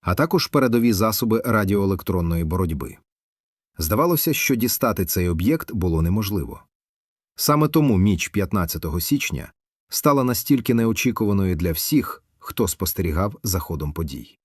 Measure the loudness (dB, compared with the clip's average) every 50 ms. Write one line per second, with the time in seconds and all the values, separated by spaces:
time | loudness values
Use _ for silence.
0 | _ -2 0 0 2 2 2 0 0 2 2 2 2 4 2 4 4 4 2 2
1 | 2 0 0 0 0 0 0 0 0 2 2 2 2 2 2 2 2 0 0 -2
2 | -2 -2 -2 0 0 0 0 0 0 0 0 0 0 -2 -2 -6 -6 -10 -12 _
3 | _ _ _ _ _ _ _ _ _ _ _ _ _ _ _ -8 -4 0 2 2
4 | 2 2 2 2 0 0 0 0 0 0 0 2 2 0 0 0 0 0 0 0
5 | -2 -2 0 -2 0 0 0 0 2 0 0 0 -2 -6 -4 -2 -2 0 2 2
6 | 2 2 0 0 -2 -2 -4 -4 -6 -6 -12 -16 _ _ _ _ _ _ _ _
7 | _ _ _ _ _ _ _ -4 0 2 2 2 2 2 2 2 4 4 4 4
8 | 4 4 4 2 -2 -4 -2 -2 -2 0 0 -2 -2 -2 -4 -6 -6 -4 -4 -4
9 | 0 0 0 0 0 -4 -6 -8 -8 -12 _ _ _ _ _ _ _ _ -8 0
10 | 2 2 2 4 2 0 -2 -2 2 2 0 2 2 2 2 2 2 2 0 0
11 | -2 -2 0 0 0 2 2 2 2 0 0 0 0 -2 -2 -2 -2 0 0 0
12 | 0 0 -10 -14 _ _ _ _ -18 -12 -4 -2 -2 -2 -2 _ -4 -4 -2 -2
13 | -2 0 0 0 0 -2 -4 -6 -6 -4 -4 -4 -4 -4 -8 -6 -6 -6 -4 -4
14 | -6 -6 -6 -12 -14 -16 _ _ _